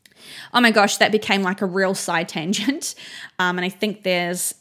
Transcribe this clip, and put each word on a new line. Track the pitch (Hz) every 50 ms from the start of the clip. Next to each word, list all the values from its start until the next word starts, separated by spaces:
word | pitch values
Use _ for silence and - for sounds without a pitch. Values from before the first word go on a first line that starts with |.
| _ _ _ _ - - - - - - -
Oh | 240
my | 247 226
gosh, | 208 220 202 208 - -
that | 214 -
became, | 208 214 214 - 202 196 196
like, | 180 190 -
a | 208
real | 185 175 196 190 185 196
side | 190 - - 175 165 170 170
tangent. | - 180 151 170 202 202 202 - 277 339 - - - -
<laughs> | - - - - - - _ -
Um, | 185 180 180 180
and | 175
I | 185
think | 190 - - 214 196 208 -
there's, | 190 180 175 175 175 180 175 - - - _